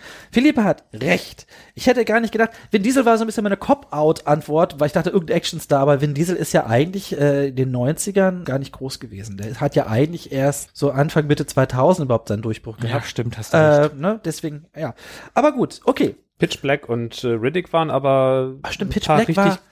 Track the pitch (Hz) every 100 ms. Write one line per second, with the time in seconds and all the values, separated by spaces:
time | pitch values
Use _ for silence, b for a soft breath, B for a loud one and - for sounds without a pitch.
0 | B B B 233 294 269 202 151 _ 110
1 | 135 175 - - - B B - - 247
2 | 220 220 226 220 226 B B 214 202 269
3 | 233 226 226 214 208 196 - 277 - 147
4 | 156 160 - 151 - 151 180 143 151 180
5 | 175 196 156 170 - 165 - 143 139 139
6 | 147 143 175 175 - 170 - 117 165 196
7 | - 156 143 143 139 127 131 123 123 160
8 | - 196 190 180 160 135 135 - 131 -
9 | 123 98 110 98 107 110 143 151 - 110
10 | 151 170 - 135 139 143 - - 143 131
11 | 147 160 147 151 143 - 131 127 143 180
12 | 135 113 - 104 113 110 - 107 117 127
13 | - - 117 107 107 165 156 147 147 147
14 | 170 220 165 151 160 147 165 156 147 -
15 | B B B - 294 269 165 - - 277
16 | - - _ _ - - 143 147 - 120
17 | 117 - 127 117 120 175 170 165 160 131
18 | 135 135 131 131 131 135 - - 196 208
19 | - 156 226 170 196 185 -